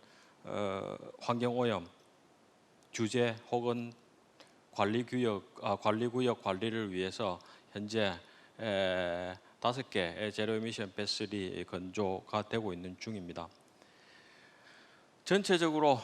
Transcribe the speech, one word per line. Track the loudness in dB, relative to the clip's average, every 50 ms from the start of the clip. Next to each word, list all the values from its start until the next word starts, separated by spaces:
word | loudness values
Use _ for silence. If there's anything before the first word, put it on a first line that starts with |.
| -14 -20 -20 -20 -20 -20 -20 -18 -12
어, | -8 -4 -2 -2 -2 -2 -4 -4 -6 -8 -10 -12 -14 -16 -10
환경오염 | -2 -2 0 0 2 0 0 2 2 2 2 0 -2 -8 -16 -20 -20 -20 -20 _ _ -20 -20 _ -20 -20 _ _ _ _ _ _ -20 -12 -4
규제 | -2 -2 0 4 4 2 2 2 -4 -6 -2
혹은 | -2 0 0 0 -2 -2 -4 -8 -10 -16 -20 -20 _ -20 _ _ _ -20 -20 -20 -20 -20 -20 _ 0
관리구역, | 2 2 4 4 2 0 0 0 2 2 2 2 0 -4 -10 -14 -6 0
아, | 0 0
관리구역 | 2 4 2 4 4 2 0 2 2 2 2 2 2 0
관리를 | 0 0 0 0 -2 0 0 -2 -2 0
위해서 | 0 -2 -2 -2 -2 -2 -2 -2 -4 -8 -18 -20 -20 -20 -12 -8
현재, | -8 -6 -2 0 2 2 2 0 -2 -8 -18 -20 -20 -20 -20 -12 -6
에, | -2 0 2 2 2 2 2 2 0 0 -2 -2 -4 -6 -8 -10 -14 -20 -18 -2
다섯 | -2 0 0 0 -6 -2
개의 | 0 0 0 0 0 -4 -4 -4 -2
제로 | -2 -2 0 0
에미션 | 0 -2 -4 -4 -4 -6 -6 -4
베슬이 | -6 -4 -2 -2 -2 -2 -4 -2 -2 -4 -4 -4 -6 -8
건조가 | -6 -6 -8 -8 -6 -2 -2 0 0 0 -4 -6 -4 -4 -4 -2 0
되고 | -4 -4 -2 -2 -6
있는 | -6 -8 -10 -10 -10
중입니다. | -10 -8 -8 -8 -8 -8 -8 -10 -10 -10 -14 -20 -20 -20 _ -20 -20 -20 -20 -20 -20 -20 -20 -20 -20 -20 -20 -20 -20 -20 -20 -20 -20 -20 -20 -20 -20 -20 -20 -20 -20 -20 -20 -14 0
전체적으로, | 2 2 2 4 4 4 4 6 4 4 6 6 6 6 4